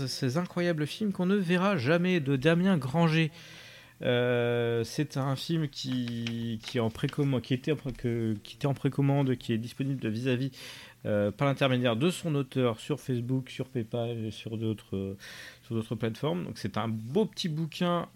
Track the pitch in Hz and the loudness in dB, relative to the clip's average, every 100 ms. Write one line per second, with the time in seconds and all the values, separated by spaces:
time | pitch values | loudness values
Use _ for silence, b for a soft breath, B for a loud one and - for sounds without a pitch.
0 | 131 - 131 143 180 175 175 165 151 - | -2 0 0 0 -2 0 0 0 -2 -2
1 | 214 190 180 202 175 180 190 185 120 170 | -2 0 2 2 4 2 4 2 4 4
2 | 180 180 135 139 156 170 190 175 127 165 | 4 2 2 2 4 4 4 4 2 4
3 | 165 160 156 B B B B B B - | 4 4 2 B B B B B B -4
4 | - 123 123 123 120 120 117 117 113 - | 2 4 4 4 2 2 2 0 0 -2
5 | 147 143 135 131 - 165 147 - 131 127 | -2 -2 -2 -2 0 0 0 -4 -4 -2
6 | 120 117 117 117 117 113 - 127 113 - | -2 -4 -4 -4 -4 -4 -4 0 0 0
7 | 139 - 139 127 - 127 156 143 135 - | -2 0 2 2 0 -2 0 -2 -4 -4
8 | 123 117 113 107 - - 143 131 143 135 | -2 0 0 -2 -6 -4 -2 0 0 2
9 | 139 139 135 123 - 113 117 - 135 131 | 2 4 2 0 0 -2 -2 -4 -4 -2
10 | 113 107 131 123 135 B B B B - | -2 -2 0 0 -2 B B B B -10
11 | 107 104 104 98 143 135 139 127 123 113 | -2 2 2 2 0 2 4 4 2 2
12 | 170 - 170 143 131 135 123 107 - 143 | 2 0 -2 -2 0 2 2 0 -4 -4
13 | - 120 120 131 127 - 123 123 113 120 | -2 -2 0 -2 -2 -8 -6 -6 -4 -2
14 | 117 117 110 - 110 113 110 110 - 98 | -2 -4 -6 -6 -8 -2 -2 -2 -4 -4
15 | 98 95 B B B B - 113 110 113 | -4 -6 B B B B -6 -4 -2 -4
16 | 113 113 147 180 90 - 104 107 113 110 | -4 -2 -2 -2 -6 -6 -6 -4 -2 -4
17 | 113 165 214 - 180 151 160 - 175 175 | -2 0 0 -2 -4 -4 -4 -2 0 0
18 | - | -2